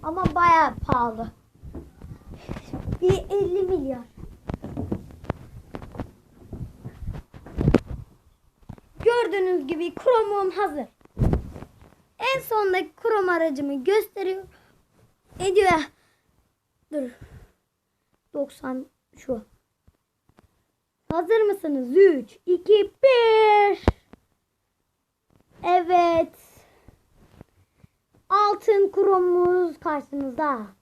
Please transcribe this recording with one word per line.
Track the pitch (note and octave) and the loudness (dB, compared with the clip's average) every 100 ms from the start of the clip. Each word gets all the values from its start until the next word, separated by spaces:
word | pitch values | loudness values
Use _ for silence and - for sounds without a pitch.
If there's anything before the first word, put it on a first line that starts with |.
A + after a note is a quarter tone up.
Ama | D#4 E4+ F#4 | -8 -4 -2
bayağı | F4 F4 E4 C#4+ | 2 4 4 2
pahalı. | A3 - B3+ A#3 A3 A3+ - _ _ - - - - - - - - - - - - - - | -2 -2 0 0 -6 -12 -14 _ _ -18 -18 -20 -20 -20 -20 -18 -20 -12 -14 -12 -12 -8 -2
Bir | F4+ F#4+ - | 0 0 -2
elli | G4+ F#4+ F#4 | -4 -2 -2
milyar. | F#4 F4+ C4+ B3 A#3 - - - - - - - - - - - - - - - - - - - - - _ _ - - - - - - - - - - - - - - - - - _ _ _ _ _ _ - _ - | -2 -4 -4 -10 -14 -20 -20 -20 -14 -12 -10 -10 -8 -8 -10 -20 -14 -14 -14 -20 -16 -16 -14 -14 -14 -16 _ _ -20 -16 -16 -16 -18 -14 -12 -12 -16 -20 -14 -2 2 2 0 -16 -16 _ _ _ _ _ _ -20 _ -2
Gördüğünüz | A4 A#4+ A4 G4 F#4 F4+ C4+ | 0 2 0 0 0 -2 -4
gibi | D#4+ F4 | -6 -6
Chrome'um | - B4 A#4+ G4+ G4+ F#4+ | -2 2 2 2 -2 -2
hazır. | F4+ G4 D4 A3+ _ - - - - - - - _ - _ _ _ | -2 -4 -4 -10 _ -20 -2 0 0 -4 -18 -20 _ -20 _ _ _
En | A#4+ C5+ | -2 -2
sondaki | - G#4+ G4+ F#4 - _ | -2 -2 0 -2 -4 _
Chrome | A4+ A4 F#4 | -2 0 0
aracımı | F4 E4 C#4 C#4+ C#4 | 0 0 -2 -6 -4
gösteriyor. | B3+ G#4+ G#4 G#4 F#4+ F#4+ F#4 _ _ _ _ _ _ _ _ - | 0 0 0 -8 -6 -8 -12 _ _ _ _ _ _ _ _ -6
Ediyor. | F#4+ F#4 F#4+ E4 C#4+ _ _ _ _ _ _ _ _ _ _ | 0 2 4 2 -2 _ _ _ _ _ _ _ _ _ _
Dur. | D4+ B3+ - - - - _ _ _ _ _ _ _ _ | -8 -8 -12 -20 -20 -20 _ _ _ _ _ _ _ _
Doksan | D4 C#4 - C4 B3+ C4+ _ _ _ | -10 -10 -10 -12 -12 -12 _ _ _
şu. | - A#3 G#3+ _ _ _ _ _ _ _ _ _ _ _ _ _ _ _ _ | -10 -10 -10 _ _ _ _ _ _ _ _ _ _ _ _ _ _ _ _
Hazır | D#4+ E4+ A4+ | -4 2 2
mısınız? | G#4+ G4+ D#4+ C#4 B3 D#4 | 2 0 -4 -4 0 6
Üç, | G4 C#4+ A3 - - | 6 6 -4 -14 -2
iki, | F4 F4+ G#4 G4+ _ | -2 4 4 4 _
bir. | C5+ B4 A4+ A4 G#4+ G#4 G4+ - - - _ - _ _ _ _ _ _ _ _ _ _ _ _ _ _ | 4 6 4 6 6 6 4 2 -2 -4 _ -20 _ _ _ _ _ _ _ _ _ _ _ _ _ _
Evet. | - F4+ E4+ F4+ E4+ E4 D#4+ _ _ - _ _ _ _ _ _ _ _ - _ _ _ _ _ _ _ _ | 0 0 2 2 4 2 -2 _ _ -20 _ _ _ _ _ _ _ _ -20 _ _ _ _ _ _ _ _
Altın | G4 G#4 G4+ - G4+ G4 | 0 0 0 2 2 2
Chrome'umuz | G4 G4 F#4+ F4+ F4 F4+ F4+ F4 D4 | 2 2 2 2 2 2 2 -2 -4
karşınızda. | E4+ D4 C4+ C#4+ C4+ A#3+ D4+ B3 G3+ _ | -6 -6 -8 -8 -8 -4 -4 -4 -8 _